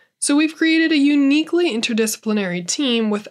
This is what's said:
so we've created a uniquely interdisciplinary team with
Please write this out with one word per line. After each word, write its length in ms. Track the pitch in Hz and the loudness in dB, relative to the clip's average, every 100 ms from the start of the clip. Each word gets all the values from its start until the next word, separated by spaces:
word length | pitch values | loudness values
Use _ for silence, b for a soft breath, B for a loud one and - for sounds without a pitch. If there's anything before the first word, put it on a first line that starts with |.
| b b | b b
so 180 | - 285 | 0 2
we've 180 | 311 | 0
created 380 | - 320 320 320 | 0 0 2 2
a 60 | 311 | 2
uniquely 760 | 285 294 277 294 311 339 349 | 2 2 2 2 0 0 0
interdisciplinary 920 | 226 226 226 220 - 220 214 190 180 175 | -2 -2 -2 -2 -4 -4 -2 -2 -4 -6
team 420 | - 277 233 220 | -4 -2 0 0
with 180 | 208 - | -4 -4